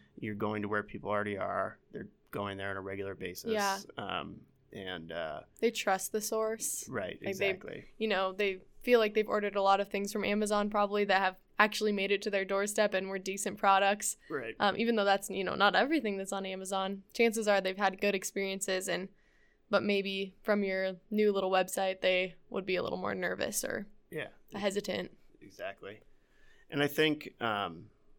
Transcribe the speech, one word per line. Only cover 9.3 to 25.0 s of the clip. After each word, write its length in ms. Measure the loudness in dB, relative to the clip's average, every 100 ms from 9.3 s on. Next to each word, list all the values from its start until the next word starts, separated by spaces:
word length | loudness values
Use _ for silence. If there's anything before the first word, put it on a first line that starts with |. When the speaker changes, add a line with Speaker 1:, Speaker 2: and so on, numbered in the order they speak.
| 0 0 2
Speaker 2:
a 60 |
lot 180 | 6 6
of 80 | 4
things 240 | -2 -2
from 120 | -2
Amazon 440 | 0 2 2 2 2
probably 360 | 2 2 2
that 160 | 4 4
have 140 | 4 -2 _ 4
actually 320 | 4 4 0
made 180 | 2 2
it 100 | 0
to 80 | 2
their 140 | 0
doorstep 480 | 0 0 0 2 2
and 160 | 2 -2
were 100 | -4
decent 360 | -4 -4 -4 2
products. 600 | 6 6 6 2 -2 -6 -6
Speaker 1:
Right. 280 | -6 -6 0
Speaker 2:
Um, 180 | 0 2
even 200 | 2 4
though 80 |
that's, 260 | 4 2 0
you 140 | -4
know, 100 | -2
not 200 | 4 4 6
everything 420 | 4 2 0 -4
that's 140 | -4
on 120 | -6
Amazon, 580 | -6 -6 -4 -4 -2 -6 -8
chances 320 | 2 2 4 2
are 120 | 4
they've 160 | 2 2
had 220 | 0 2
good 140 | 0 0
experiences, 720 | -2 -4 -4 -4 -2 -2 -2
and, 200 | -4 -4 _ _ _ _ _ 0
but 120 | 2
maybe 500 | 4 2 0 -2 -4 -6
from 220 | 0 2
your 320 | 2 0 -2 -4 -4
new 220 | 2 4
little 180 | 4 4
website, 480 | 4 2 0 -2 0
they 340 | 2 2 0 -6 -8
would 160 | -6 -2
be 80 | -2
a 60 |
little 160 | -2 -4
more 160 | -4
nervous 500 | -2 -2 -2 -2 -2
or 220 | -2 -4 -6 -16 -12
Speaker 1:
Yeah. 180 | -8 -8 -12 -16
Speaker 2:
hesitant. 600 | -4 -2 -2 -4 -6